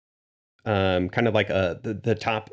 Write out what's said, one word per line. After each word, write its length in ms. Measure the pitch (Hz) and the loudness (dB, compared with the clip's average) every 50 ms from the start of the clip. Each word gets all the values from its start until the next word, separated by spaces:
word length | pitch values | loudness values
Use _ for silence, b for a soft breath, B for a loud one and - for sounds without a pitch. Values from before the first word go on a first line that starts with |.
| _ _ _ _ _ _ _ _ _ _ _ _ - | _ _ _ _ _ _ _ _ _ _ _ _ -4
um, 460 | 110 104 98 95 95 92 90 90 92 | 0 0 2 2 2 2 0 0 0
kind 180 | - 120 117 | 0 0 2
of 60 | 117 104 | 2 2
like 160 | 107 101 - | 2 2 2
a, 300 | - 95 92 87 82 - - | 0 0 0 0 -2 -4 -6
the, 100 | 113 107 | -6 -8
the 220 | 98 - 117 107 | -4 -2 -2 -2
top, 340 | - - 113 110 107 - - | -2 -2 -2 -2 -4 -4 -8